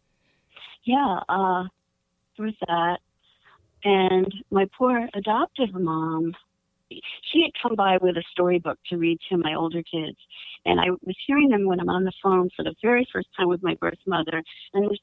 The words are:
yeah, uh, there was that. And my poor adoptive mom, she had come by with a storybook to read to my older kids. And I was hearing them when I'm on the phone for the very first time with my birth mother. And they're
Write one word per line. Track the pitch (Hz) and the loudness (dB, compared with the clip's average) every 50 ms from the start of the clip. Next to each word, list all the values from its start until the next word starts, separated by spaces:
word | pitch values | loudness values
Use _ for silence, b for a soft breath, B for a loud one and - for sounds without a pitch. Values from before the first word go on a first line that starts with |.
| _ _ B B B B B B B B B B B B B B _ | _ _ B B B B B B B B B B B B B B _
yeah, | 240 247 285 285 - - - - - | 0 2 2 2 2 0 -2 -2 -2
uh, | 170 190 190 185 185 180 180 190 - _ _ _ _ _ _ _ _ _ _ _ _ - | 0 2 2 2 2 0 -2 -6 -10 _ _ _ _ _ _ _ _ _ _ _ _ -8
there | 214 220 | -8 -8
was | 214 - 180 - | -6 -6 -4 -2
that. | 170 170 170 175 180 - - _ _ b b b b b b b b b _ _ _ _ - | 0 0 0 0 -2 -4 -8 _ _ b b b b b b b b b _ _ _ _ 2
And | 202 196 190 190 190 185 185 190 196 196 202 - - | 4 4 4 4 4 4 4 2 2 -2 -8 -10 -2
my | 202 196 196 196 - - | 0 2 2 0 0 0
poor | 262 254 254 233 233 247 - | 0 2 2 0 -2 -4 -6
adoptive | 202 196 214 214 247 330 - - - 254 202 185 | -6 -2 0 0 0 0 -2 -2 -4 -4 -2 -2
mom, | 185 180 160 160 160 160 165 160 160 165 165 180 - _ _ _ _ _ _ _ _ _ _ | -2 -2 -2 -2 -2 -2 -2 -2 -2 -2 -4 -4 -8 _ _ _ _ _ _ _ _ _ _
she | - - - - - - - - - 330 330 | -20 -16 -16 -16 -16 -14 -12 0 2 2 2
had | - - - | 2 -2 -4
come | - 240 226 | -4 -4 -2
by | 202 196 190 185 185 | 0 2 2 4 4
with | 185 180 170 170 | 2 2 0 -2
a | - - | -6 -6
storybook | - - 180 180 180 175 170 156 123 - _ - | -2 0 2 2 2 2 0 -2 -6 -8 _ -8
to | 180 170 | -4 -2
read | 165 170 165 - - - | 0 0 0 -2 -2 -2
to | 190 170 | -2 0
my | 165 156 156 | 0 -2 -2
older | 156 165 165 165 170 160 | -2 -4 -4 -4 -6 -8
kids. | - - 160 156 - - - _ B B B B B B B B | -6 -6 -6 -6 -8 -10 -14 _ B B B B B B B B
And | 175 175 180 | 0 2 2
I | - 180 | 2 0
was | 185 - - 185 190 - - - | -2 -2 -6 -8 -8 -6 -4 0
hearing | 277 294 294 269 | 2 4 4 4
them | 220 202 196 190 | 4 4 2 2
when | 180 180 | 0 0
I'm | 175 175 | 0 0
on | 175 185 190 | 0 0 0
the | 185 - - - | -2 -2 -2 0
phone | - 381 185 180 180 - | 2 4 4 2 0 -2
for | - - | -6 -6
the | - 170 - - | -8 -6 -2 0
very | 233 240 240 254 - - | 2 2 2 0 -2 -4
first | 185 185 - - - | -6 -8 -6 -4 0
time | 185 175 | 0 0
with | 180 175 185 | 0 0 0
my | 170 156 | -2 -2
birth | - 170 170 165 - _ 190 | -2 -2 -4 -4 -4 _ -4
mother. | 175 165 156 160 165 160 165 B B B B B - | -2 -2 -2 -2 -4 -6 -8 B B B B B -2
And | 196 208 | 0 0
they're | 208 208 - | 0 -2 -4